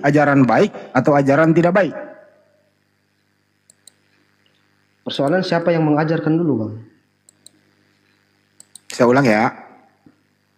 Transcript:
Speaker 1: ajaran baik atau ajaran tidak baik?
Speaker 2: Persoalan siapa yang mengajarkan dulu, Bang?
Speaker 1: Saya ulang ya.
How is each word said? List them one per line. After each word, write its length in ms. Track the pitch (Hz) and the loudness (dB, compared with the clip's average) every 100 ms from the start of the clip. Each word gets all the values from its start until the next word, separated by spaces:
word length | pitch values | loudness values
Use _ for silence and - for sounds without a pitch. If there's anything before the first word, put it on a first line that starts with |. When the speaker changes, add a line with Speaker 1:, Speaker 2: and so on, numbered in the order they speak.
Speaker 1:
ajaran 440 | 143 151 143 139 | 0 2 2 2
baik 260 | 120 117 202 - - | 2 2 0 -4 -6
atau 220 | 135 143 | -2 0
ajaran 400 | 143 135 143 160 | 2 2 2 4
tidak 200 | 165 170 | 2 2
baik? 220 | 196 156 - - - - _ _ _ _ _ _ _ _ _ _ _ _ _ _ _ _ _ _ _ _ _ _ _ _ _ _ _ | 0 -2 -6 -16 -20 -20 _ _ _ _ _ _ _ _ _ _ _ _ _ _ _ _ _ _ _ _ _ _ _ _ _ _ _
Speaker 2:
Persoalan 400 | - - 139 185 | -10 -4 -2 -2
siapa 280 | 185 170 175 | -2 -2 -2
yang 160 | 165 156 | 0 0
mengajarkan 480 | 147 156 160 156 | 0 0 -2 -2
dulu, 180 | 160 165 117 | -2 0 -2
Bang? 140 | 107 110 - _ _ _ _ _ _ _ _ _ _ _ _ _ _ _ _ _ _ - _ | -6 -10 -18 _ _ _ _ _ _ _ _ _ _ _ _ _ _ _ _ _ _ -20 _
Speaker 1:
Saya 180 | - 120 | -2 2
ulang 160 | 131 | 2
ya. 320 | 131 107 123 - - - _ _ _ _ _ _ _ | 2 0 -2 -6 -18 -20 _ _ _ _ _ _ _